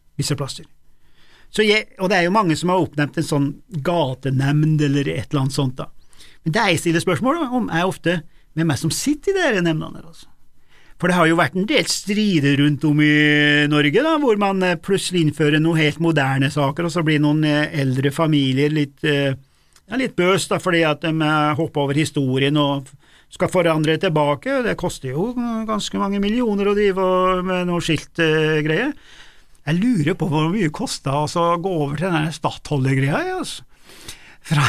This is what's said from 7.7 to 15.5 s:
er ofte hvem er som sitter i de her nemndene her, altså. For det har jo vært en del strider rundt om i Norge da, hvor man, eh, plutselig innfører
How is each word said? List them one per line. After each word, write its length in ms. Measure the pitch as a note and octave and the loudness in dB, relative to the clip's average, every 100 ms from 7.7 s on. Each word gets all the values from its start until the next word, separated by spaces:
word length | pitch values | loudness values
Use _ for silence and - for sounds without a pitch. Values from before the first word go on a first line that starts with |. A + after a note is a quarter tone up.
er 160 | E3 F#3 | -2 -2
ofte 320 | - E3 F3 - - - | -2 -2 -2 -6 -18 -10
hvem 240 | D3+ E3 B2+ | -2 -2 0
er 60 | |
som 80 | D#3+ | -2
sitter 400 | - C4+ D4+ - | -2 -2 -2 -2
i 60 | G4 | 0
de 100 | D#4+ | 0
her 120 | G3+ | 2
nemndene 320 | E3+ D#3+ - - | 0 -2 -6 -12
her, 160 | D#3 | -18
altså. 160 | E3 - - - - - - - - | -20 -20 -20 -20 -20 -20 -20 -20 -6
For 80 | F3 | 0
det 80 | F3+ | 2
har 140 | D#3+ | 4
jo 100 | E3+ | 4
vært 160 | D3+ F#3 | 0 -2
en 80 | |
del 220 | G#3 C#4 - | 0 0 0
strider 720 | - F#3+ G#3 G#3+ E3 C#3 C#3 | -4 -4 0 2 2 2 4
rundt 240 | D3 C#3+ | 2 2
om 140 | D#3 D3 | 0 2
i 120 | D3+ D3+ D3+ D3 D3 D3 D3 | 4 4 4 4 4 2 2
Norge 300 | D3 D3 F#3+ | 2 2 2
da, 140 | D#4 D#4 | 2 2
hvor 160 | C#4 G#3 | 2 2
man, 240 | G3+ G3 F3+ | 0 0 0
eh, 80 | F3 | -2
plutselig 480 | - F#3+ - F3+ | -2 -2 0 0
innfører 400 | D3+ C#3 D3+ | 0 2 2